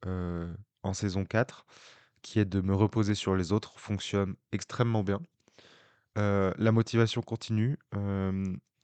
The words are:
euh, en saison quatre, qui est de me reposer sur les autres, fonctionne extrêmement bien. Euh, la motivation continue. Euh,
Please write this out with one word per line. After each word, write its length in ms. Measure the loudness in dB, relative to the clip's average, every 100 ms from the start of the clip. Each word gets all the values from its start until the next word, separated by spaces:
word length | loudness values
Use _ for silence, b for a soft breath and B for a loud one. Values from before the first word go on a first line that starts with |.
| -6
euh, 440 | -4 -4 -4 -6 -10 -16 _
en 120 | -6
saison 320 | -2 -2 -2 0
quatre, 400 | 0 0 -4 _ B B B B B
qui 160 | -2 2
est 60 | 2
de 160 | 2
me 120 | 2
reposer 400 | 4 4 4 2
sur 220 | 0 2 2
les 160 | 2
autres, 280 | 0 -2 -16
fonctionne 560 | -6 -6 -2 -2 -2 -6 -8
extrêmement 520 | -8 -8 -2 2 2
bien. 160 | 0 -2 -6 _ B B B B B B B -2
Euh, 360 | 2 2 2 2
la 140 | 4
motivation 500 | 4 2 2 2 0
continue. 560 | -6 -8 -2 0 0 -2 -8 -6
Euh, 600 | -4 -2 -2 -2 -4 -6 _ _